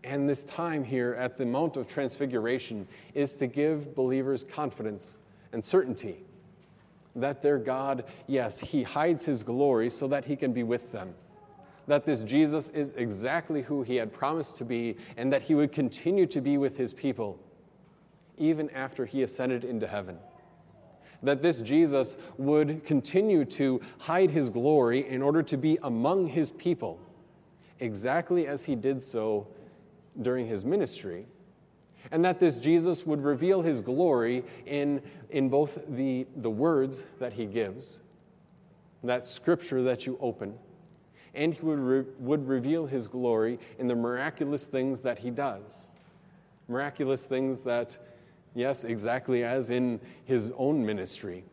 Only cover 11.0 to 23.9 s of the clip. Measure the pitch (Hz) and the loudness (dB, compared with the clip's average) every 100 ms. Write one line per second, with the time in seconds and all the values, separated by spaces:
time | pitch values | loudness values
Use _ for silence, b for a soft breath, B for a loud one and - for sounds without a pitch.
11 | 92 85 - - - - B B - 147 | -12 -14 -20 -20 -20 -20 B B 0 2
12 | 156 127 107 139 156 156 156 156 143 - | 2 0 2 4 4 2 -4 -4 -4 -4
13 | 120 98 120 165 160 151 127 143 120 127 | -4 -2 -2 -2 -2 -6 -2 -4 0 0
14 | 110 - 135 160 147 - 120 117 117 - | -2 -2 -2 -2 -6 -8 -4 -2 -2 -6
15 | B - 131 139 - 151 147 - 123 - | B -4 0 0 4 4 4 2 -2 0
16 | 170 196 175 147 135 143 139 135 123 - | 0 4 4 2 0 2 2 0 -4 -2
17 | 139 123 104 90 - - - _ - _ | -4 -2 -6 -8 -18 -20 -20 _ -20 _
18 | _ _ _ - 156 156 151 131 131 135 | _ _ _ 0 2 2 -2 -4 -6 -4
19 | 117 139 127 - 127 123 123 117 104 104 | -2 0 0 0 0 0 -2 -4 -2 -4
20 | 92 82 - - - - - - - - | -6 -12 -18 -20 -20 -20 -20 -20 -20 -20
21 | B B 131 135 170 131 110 151 165 139 | B B 0 4 2 2 2 4 6 4
22 | 131 - B - 139 151 147 156 - 147 | 2 -4 B -4 4 4 4 -2 0 0
23 | - 190 214 180 127 - 139 127 B | 4 2 6 4 4 0 2 2 B